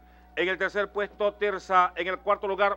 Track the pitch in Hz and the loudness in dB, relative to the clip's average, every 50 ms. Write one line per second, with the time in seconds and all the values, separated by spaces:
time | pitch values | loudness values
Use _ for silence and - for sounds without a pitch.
0 | - - - - - - - 156 175 185 190 - 190 180 - 208 196 190 - 202 | -20 -20 -20 -20 -20 -8 -4 -2 -2 -2 -2 -2 -4 -2 -2 -2 -4 -2 -4 -6
1 | 202 185 - - 208 208 202 - 208 208 190 175 - - 190 185 180 180 - 165 | -6 -6 -4 -2 -2 -2 -2 -2 -2 -2 -2 -4 -2 2 4 4 4 4 0 -4
2 | 175 185 185 185 - 202 202 196 214 196 190 185 202 202 202 | -4 -4 -6 -4 -2 -2 -2 0 -2 -4 0 2 2 0 0